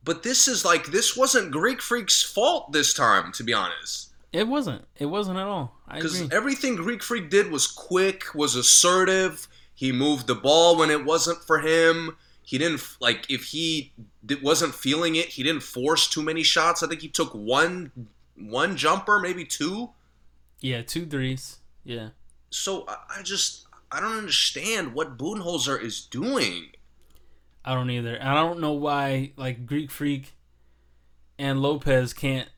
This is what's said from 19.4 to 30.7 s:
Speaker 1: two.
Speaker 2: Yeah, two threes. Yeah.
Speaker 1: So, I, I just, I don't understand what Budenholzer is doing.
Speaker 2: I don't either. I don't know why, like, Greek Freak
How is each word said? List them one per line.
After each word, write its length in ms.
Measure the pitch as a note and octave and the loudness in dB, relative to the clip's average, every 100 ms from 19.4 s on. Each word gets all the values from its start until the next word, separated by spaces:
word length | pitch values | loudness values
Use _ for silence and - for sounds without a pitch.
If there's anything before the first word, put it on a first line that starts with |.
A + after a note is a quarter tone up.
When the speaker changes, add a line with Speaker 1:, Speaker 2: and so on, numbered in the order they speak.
Speaker 1:
two. 460 | E3 - D3+ G3 A#3+ _ _ _ - _ _ _ | -8 -6 -4 -4 -10 _ _ _ -20 _ _ _
Speaker 2:
Yeah, 200 | C3 B2 | -6 -6
two 220 | B2 E3 E3+ | -6 -8 -6
threes. 500 | D3 C3 C3 - - - - | -4 -4 -6 -10 -20 -20 -20
Yeah. 260 | - A#2+ A2 - - - _ | -12 -12 -12 -16 -20 -20 _
Speaker 1:
So, 340 | - - F#3+ - | -8 -6 -6 -8
I, 320 | - - - | -14 -12 -12
I 20 | |
just, 420 | G3 G3 - - _ - _ | -8 -4 -4 -6 _ -20 _
I 80 | D3 | -6
don't 180 | G3+ A3 | -4 -6
understand 760 | G#3 C#3 - C#3 F3 A3+ E3+ | -2 0 0 -2 -4 -2 -4
what 240 | A#2+ D#3 B2 | -4 -6 -4
Budenholzer 640 | C#3+ G#3+ E3+ E3+ C3 C3+ | -6 -6 -4 -2 -2 -2
is 180 | A2+ G#2+ | -4 -10
doing. 680 | - A#2+ G3+ C4+ A#2+ F2 D#2+ - - _ - - - - _ _ - | -10 -6 -2 0 0 -2 -12 -20 -20 _ -20 -20 -20 -20 _ _ -4
Speaker 2:
I 80 | |
don't 160 | C3 B2 | -2 -2
either. 280 | B2 A#2 A#2 | -4 -4 -6
I 120 | C3+ C#3+ | 0 2
don't 240 | E3 E3+ | 2 0
know 120 | D#3 | -2
why, 600 | D3 D3 C#3+ C#3 C3+ C#3 - | -2 0 0 0 -2 -4 -8
like, 300 | C3 B2 B2 | -8 -8 -6
Greek 240 | C#3+ D3 | -6 -6
Freak 420 | - D3 C#3 C3+ - _ _ _ | -6 -4 -4 -8 -20 _ _ _